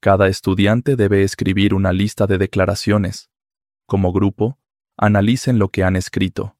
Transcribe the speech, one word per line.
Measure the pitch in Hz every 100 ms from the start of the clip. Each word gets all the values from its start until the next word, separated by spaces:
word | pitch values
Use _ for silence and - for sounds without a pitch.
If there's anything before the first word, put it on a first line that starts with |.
Cada | - 98 98
estudiante | 95 - 95 101 113 123 131
debe | 101 98
escribir | 98 - - 95 101
una | 98 95
lista | 92 101 - 101
de | 98
declaraciones. | 95 - 92 98 - 104 95 - - _ _ _ _ _
Como | _ 98 92
grupo, | 92 98 - 107 135 _ _ _ -
analicen | 104 104 101 127 - 123
lo | 95
que | -
han | 92 92
escrito. | 90 - 95 - 98 _